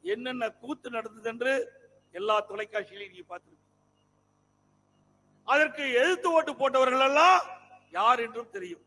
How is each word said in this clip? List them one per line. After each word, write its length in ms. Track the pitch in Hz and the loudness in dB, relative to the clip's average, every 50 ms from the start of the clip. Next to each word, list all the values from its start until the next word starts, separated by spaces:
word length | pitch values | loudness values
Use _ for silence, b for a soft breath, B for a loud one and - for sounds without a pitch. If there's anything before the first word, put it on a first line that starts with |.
என்னென்ன 480 | _ 175 208 233 247 254 254 247 233 220 | _ -6 -6 -6 -6 -8 -6 -6 -6 -6
கூத்து 400 | - _ - 254 302 - _ 247 | -8 _ -10 -10 -10 -10 _ -8
நடந்தது 400 | 240 226 220 220 214 220 214 226 | -8 -8 -8 -8 -16 -10 -10 -10
என்று 420 | 226 233 240 262 269 269 240 - _ - _ _ _ _ _ _ | -6 -4 -2 0 0 0 -2 -6 _ -20 _ _ _ _ _ _
எல்லா 380 | _ 175 196 220 214 214 208 208 | _ -8 -2 0 0 0 0 -4
தொலைக்காட்சியிலையும் 640 | 196 196 214 208 214 214 196 - 185 202 202 190 | -10 -10 -10 -8 -8 -8 -8 -8 -14 -18 -18 -18
நீங்க 260 | 180 180 170 _ 175 | -18 -20 -18 _ -18
பார்த்திருப்பீங்க. 560 | 175 _ _ 160 147 _ _ _ _ _ _ _ _ _ _ _ _ _ _ _ _ _ _ _ _ _ _ _ _ _ _ _ _ _ _ _ _ _ _ _ _ _ | -18 _ _ _ _ _ _ _ _ _ _ _ _ _ _ _ _ _ _ _ _ _ _ _ _ _ _ _ _ _ _ _ _ _ _ _ _ _ _ _ _ _
அதற்கு 500 | - 254 294 311 294 - - 285 269 247 | 0 2 2 2 0 0 -6 -6 0 2
எதிர்த்து 380 | 240 262 349 370 359 - 349 | 2 2 2 0 0 0 2
ஓட்டு 220 | 330 320 311 302 285 | 2 2 2 0 -4
போட்டவர்கள் 500 | - 269 269 247 262 262 254 254 262 269 | -2 -2 0 2 2 2 4 4 2 2
எல்லாம் 380 | 269 277 294 320 359 381 359 - - - - - _ - - _ _ | 4 4 6 6 6 6 4 2 -2 -12 -18 -20 _ -20 -20 _ _
யார் 280 | 160 175 208 233 247 240 | -4 0 2 2 2 2
என்றும் 300 | 233 226 220 226 233 226 | 0 -8 -8 -12 -14 -12
தெரியும். 340 | - 196 180 180 170 160 _ | -12 -12 -12 -12 -14 -16 _